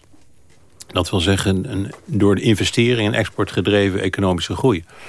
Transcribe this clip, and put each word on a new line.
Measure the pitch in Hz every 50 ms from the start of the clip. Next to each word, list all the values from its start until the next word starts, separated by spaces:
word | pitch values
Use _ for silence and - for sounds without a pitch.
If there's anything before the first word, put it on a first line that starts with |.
| - - - - - - - - - - - - - - - - - -
Dat | - 95 87 -
wil | - 98
zeggen, | 87 98 98 95 - 98 95 92 90 -
een | 95 95 98 - - - -
door | - 156 101 101 101 101
de | -
investering | - 117 110 - 104 - - - 117 120 123 117 107 104
en | 120
export | 117 107 - - - 104 -
gedreven | - - 92 98 101 104 101 98 92 98
economische | 95 98 - - 101 95 90 87 - - -
groei. | 82 - 131 110 85 82 - - - -